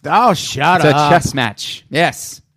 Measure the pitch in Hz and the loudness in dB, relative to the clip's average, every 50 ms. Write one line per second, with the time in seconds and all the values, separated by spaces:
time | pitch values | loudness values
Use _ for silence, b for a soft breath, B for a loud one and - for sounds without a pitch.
0 | - 143 165 208 247 240 180 - - - - 131 143 165 180 180 147 151 139 147 | -6 -2 0 2 2 2 0 0 -4 -8 -4 -2 0 2 2 4 4 4 4 4
1 | 151 147 175 170 - - - 135 120 110 101 - - - - - - - - 139 | 4 4 4 2 2 0 -4 -4 -4 -4 -6 -8 -12 -12 -12 -14 -12 -6 -2 0
2 | 170 147 - - - - - - _ _ _ | 0 0 -2 -6 -12 -16 -16 -20 _ _ _